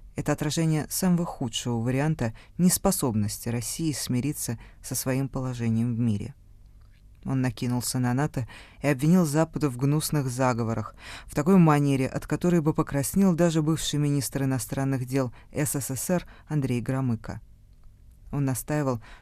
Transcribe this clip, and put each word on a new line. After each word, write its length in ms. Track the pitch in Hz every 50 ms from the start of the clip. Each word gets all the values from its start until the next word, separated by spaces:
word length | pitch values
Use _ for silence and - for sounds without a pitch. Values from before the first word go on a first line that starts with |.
| - - -
это 140 | - - -
отражение 560 | 147 - 147 151 143 165 165 160 156 151 - -
самого 340 | - - 190 185 175 170 175
худшего 560 | - - - 139 113 - - - 120 120 113
варианта 540 | 113 127 127 135 143 160 156 - 123 113 110 - - - -
неспособности 920 | - 175 185 - - - 196 185 - - 127 107 107 104 104 - - - 117
России 420 | 117 120 117 - - - 110 107
смириться 720 | 107 - - - 127 123 120 143 151 - - - 117 113 - - - -
со 140 | - - -
своим 340 | - - 135 127 131 135 127
положением 680 | - 135 127 127 123 120 117 117 110 113 117 120 117
в 20 | 110
мире. 380 | 123 117 104 98 - - - - - - - - - - - - - - - - - - - - -
Он 160 | - 135 131
накинулся 580 | 127 127 117 - 127 123 123 123 113 - - 131
на 160 | 123 123 123
нато 320 | 131 147 151 - 139 117 - - - - - - -
и 60 | -
обвинил 400 | 139 147 123 147 156 180 185 175
Запад 380 | 151 139 156 160 160 - 139 147
в 120 | 143 123
гнусных 520 | 123 135 139 147 156 - - 156 147 131 127
заговорах, 640 | 120 127 131 127 120 113 120 110 113 110 107 - - - - - - - -
в 80 | - -
такой 220 | 151 143 170 196
манере, 500 | 190 165 156 147 147 147 143 139 127 131
от 220 | 127 - 131 - -
которой 320 | 151 - - 175 175 170
бы 120 | 143 156
покраснел 640 | 147 - 151 - - 143 135 - - 185 196 190 170
даже 260 | 151 175 170 156 160
бывший 380 | 151 156 160 151 - - - 147
министр 460 | 147 143 143 143 131 - - 139 135
иностранных 600 | 135 131 127 - - - 135 135 135 135 127 127
дел 300 | 123 131 139 131 123 - - - -
С 240 | - - 151 - -
С 160 | 143 123 -
С 200 | 131 120 - -
Р 180 | 180 170 - - - - -
Андрей 340 | - 151 151 131 127 123 123
Громыко. 600 | 113 135 131 135 135 123 117 110 - - 82 107 - - - - - - - - - - - - - - - - - -
Он 160 | - 143 143
настаивал, 540 | 135 127 - - - 151 151 147 135 123 113 - - - -